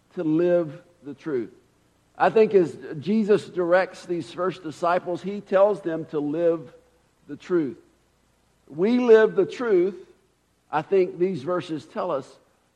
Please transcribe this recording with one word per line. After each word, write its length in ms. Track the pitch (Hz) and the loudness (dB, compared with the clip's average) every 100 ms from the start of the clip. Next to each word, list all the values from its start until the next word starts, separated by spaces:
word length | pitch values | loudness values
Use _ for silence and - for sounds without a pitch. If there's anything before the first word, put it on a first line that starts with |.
| _ | _
to 100 | - | -8
live 580 | 165 156 175 175 165 139 - _ | -2 0 2 2 0 -8 -20 _
the 100 | 135 | -20
truth. 360 | 139 160 135 107 - _ _ _ _ _ - | -16 -6 -6 -6 -12 _ _ _ _ _ -2
I 100 | 175 | 2
think 240 | 220 220 | 4 4
as 220 | 202 165 131 - 156 | 4 2 -2 -14 -10
Jesus 500 | 135 220 202 202 - | -2 0 2 2 0
directs 560 | 170 175 180 185 - | -4 2 2 2 -6
these 280 | - 175 147 | -8 -8 -8
first 320 | 139 180 165 | -6 -6 -6
disciples, 580 | 156 143 170 175 170 175 | -10 -6 -2 0 -2 -8
He 180 | 180 202 | -8 -10
tells 400 | 196 190 202 202 | 0 4 6 4
them 260 | 170 160 160 | -4 -6 -6
to 120 | 156 | -6
live 540 | 147 151 170 165 139 - _ _ _ _ - | -4 0 0 0 -4 -20 _ _ _ _ -20
the 80 | 143 | -16
truth. 420 | - 180 143 113 _ _ _ _ _ _ _ _ - | -4 -2 -2 -6 _ _ _ _ _ _ _ _ -14
We 300 | 143 196 247 | -4 0 2
live 380 | 247 220 220 175 | 6 6 6 2
the 100 | 185 | -2
truth, 480 | - 247 190 180 196 - _ _ _ _ _ _ | -2 0 2 0 -4 -16 _ _ _ _ _ _
I 100 | 147 | -6
think 360 | 156 196 185 185 | 0 0 0 0
these 240 | 185 180 | -2 -2
verses 440 | 139 180 - 156 - | -4 -6 -6 -10 -10
tell 240 | 220 190 | -8 -6
us, 180 | 147 135 - _ _ _ | -6 -8 -18 _ _ _